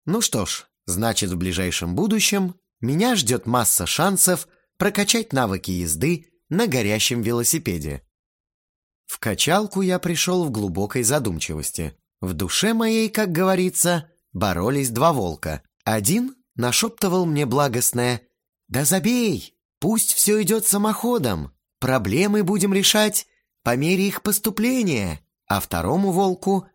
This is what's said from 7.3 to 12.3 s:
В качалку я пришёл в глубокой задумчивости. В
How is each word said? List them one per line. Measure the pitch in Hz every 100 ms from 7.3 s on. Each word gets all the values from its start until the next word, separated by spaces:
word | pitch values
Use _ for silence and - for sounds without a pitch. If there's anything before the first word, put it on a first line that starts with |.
| 120 120 165 - 87 73 69 - _ _ _ _ _ _ _ _ _ -
В | -
качалку | - 98 - 180 214 190
я | 190 180
пришёл | 175 160 - 180 160
в |
глубокой | 110 101 87 101 131
задумчивости. | 117 147 110 82 - 78 71 - 80 - _ _
В | 92